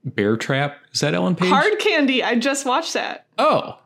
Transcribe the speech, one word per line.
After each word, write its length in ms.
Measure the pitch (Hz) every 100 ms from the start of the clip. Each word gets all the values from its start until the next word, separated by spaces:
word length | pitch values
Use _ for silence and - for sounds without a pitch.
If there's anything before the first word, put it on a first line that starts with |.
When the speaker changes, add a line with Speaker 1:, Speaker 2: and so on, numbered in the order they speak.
Speaker 1:
bear 320 | 135 - 101 113
trap. 400 | - 139 143 - _
Is 80 | -
that 140 | 147
Ellen 220 | 175 180 175
Page? 120 | 180
Speaker 2:
Hard 300 | 262 370 427
Candy. 440 | 427 330 269 262
I 100 | 208
just 320 | 240 254 277 254
watched 260 | 262 330
that. 320 | 220 - - _ -
Speaker 1:
Oh. 400 | 294 214 - -